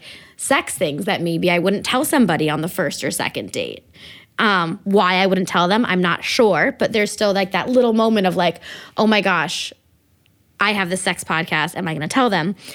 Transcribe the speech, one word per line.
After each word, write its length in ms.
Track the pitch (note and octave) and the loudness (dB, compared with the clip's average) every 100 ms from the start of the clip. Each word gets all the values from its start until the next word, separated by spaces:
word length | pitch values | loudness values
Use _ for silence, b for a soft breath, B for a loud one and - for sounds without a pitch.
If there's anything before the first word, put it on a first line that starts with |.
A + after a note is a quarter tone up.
| B B B - | B B B -12
sex 400 | - C#4 - - | -2 -2 -2 -4
things 260 | C#4 F#3 | -4 -2
that 180 | G3+ F3+ | -4 -2
maybe 300 | E3+ E3 F3 | -2 0 2
I 80 | F3 | 2
wouldn't 260 | F3+ G#3 - | 0 -2 -2
tell 200 | B3+ D#4 | -2 2
somebody 440 | D4+ G3+ D3+ D3+ | 2 4 2 0
on 120 | D#3 | -2
the 80 | D#3+ | -4
first 340 | - D3 - | -4 -4 -4
or 80 | B2+ | -6
second 400 | - A2+ - - | -4 -6 -6 -8
date. 340 | B2+ B1+ - _ B B B B - | -6 -8 -10 _ B B B B -2
Um, 400 | A3 F#3+ E3 - G3 | 2 2 0 -4 0
why 300 | G3 F3+ F#3 | 2 4 2
I 120 | F#3+ | 2
wouldn't 220 | F#3 F3+ | 2 0
tell 180 | F3+ F3 | 0 2
them, 180 | G#3+ B3 | 2 2
I'm 160 | F#3 | 0
not 220 | F3 - | 0 -2
sure. 500 | - - A3 D#3 G3+ - | -2 2 4 4 0 0
But 160 | - | -2
there's 180 | A3 G#3 | 0 -2
still, 220 | - G#3 | 0 0
like, 180 | G3 F#3+ | 0 0
that 160 | F#3 A#3+ | -2 2
little 260 | B3+ B3 | 2 4
moment 340 | A3 A3+ G#3+ F#3 | 4 2 2 2
of, 100 | F3 | 2
like, 240 | F3 - B B B - | 0 -2 B B B 0
"Oh 120 | A3 | 2
my 120 | G#3+ | 4
gosh, 540 | G3 F3 D3+ - - - _ _ _ _ _ _ _ - | 2 0 -2 -6 -8 -14 _ _ _ _ _ _ _ -2
I 120 | G3+ | 0
have 160 | G3+ F3+ | 0 -2
this 120 | F#3 | -2
sex 240 | F#3+ F3 - | -4 -4 -4
podcast. 500 | D#3+ E3 D#3 D3+ - | -4 -2 -2 -2 -4
Am 120 | F3+ | -6
I 60 | |
gonna 140 | D#3 D#3 | -6 -2
tell 220 | C4 B3 | 0 2
them?" 260 | F#3 E3+ - B | 2 -2 -6 B